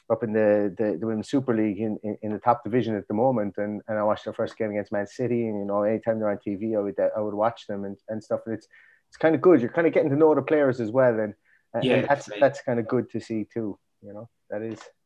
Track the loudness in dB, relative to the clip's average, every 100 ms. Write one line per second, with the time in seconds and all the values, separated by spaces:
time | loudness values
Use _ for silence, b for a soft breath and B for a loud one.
0 | -4 -2 0 2 4 4 2 -2 -2 -2
1 | -4 -4 -2 -2 0 0 0 0 -4 -4
2 | -6 -8 -6 -2 0 0 0 -2 0 -4
3 | -2 0 2 2 -2 -4 -6 -6 -6 -2
4 | -2 -2 -6 -6 -6 -4 -4 -4 -4 -4
5 | -6 -4 -2 -2 -2 -4 -2 0 0 0
6 | -2 -2 0 -2 -4 -6 -2 -2 -2 0
7 | 0 0 -4 0 -2 -2 -10 -10 -8 -12
8 | -10 -10 -6 -6 -4 -10 _ b b b
9 | b 0 2 4 6 6 4 0 2 2
10 | 2 4 6 4 2 2 2 2 -2 4
11 | 4 4 -2 -6 _ _ _ -2 2 2
12 | 2 -2 -2 2 2 2 -4 -2 0 -2
13 | -2 -8 -6 -6 -6 -6 -8 -10 _ _
14 | -18 -16 -18 _ -10 -8 -8 -10 -16 _